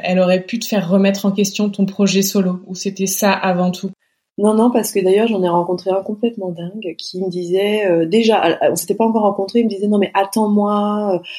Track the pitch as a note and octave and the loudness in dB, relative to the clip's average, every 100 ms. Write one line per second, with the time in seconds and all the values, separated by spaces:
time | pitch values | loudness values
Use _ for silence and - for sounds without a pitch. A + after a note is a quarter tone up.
0 | F3 F3+ F3+ F#3 F#3 A#3 - G#3 E3+ G3 | -2 2 4 2 0 -8 -2 -4 0 2
1 | G3 G3 G3+ G3 G3 - G#3 G3+ G3 - | 2 2 0 0 -2 0 -4 0 -2 0
2 | G3 F#3 G3 G#3 F3+ F3+ - F#3 G3+ G3 | 2 2 0 0 0 -4 -8 -10 -8 -4
3 | F#3+ - G#3 F#3+ F#3+ F3+ F3+ F3+ F#3+ - | -4 0 0 2 0 0 0 -2 -8 -12
4 | _ _ _ - G#3 G#3+ A#3+ A#3+ G#3 G3+ | _ _ _ -2 0 4 2 2 -2 0
5 | F#3 G3 A3+ G3+ F3+ F3 F3 F3+ F#3+ F#3+ | 2 2 2 0 0 0 0 -4 -2 -2
6 | F#3+ G#3+ A#3 A#3 F#3 E3+ E3+ G#3+ F#3 - | -4 -4 -4 -4 -8 -8 -10 -10 -10 -10
7 | - F#3 F#3+ F3+ F3 F#3 G3+ G#3+ G3+ E3+ | -12 -8 -6 -6 -2 0 0 0 2 2
8 | E3 G#3+ A3+ G#3 E3+ - D3+ E3 - G3 | 2 2 4 4 2 2 0 0 -2 0
9 | A3+ A3 G#3 G3+ G3 A#3 A#3 G3 G#3 G#3 | 2 2 0 0 0 0 0 0 0 2
10 | F#3+ G3 G3 A3 G#3+ G#3 G3+ G#3 G#3 G#3 | 2 0 0 0 2 2 2 0 0 -2
11 | G#3 F3+ - | -2 -2 -4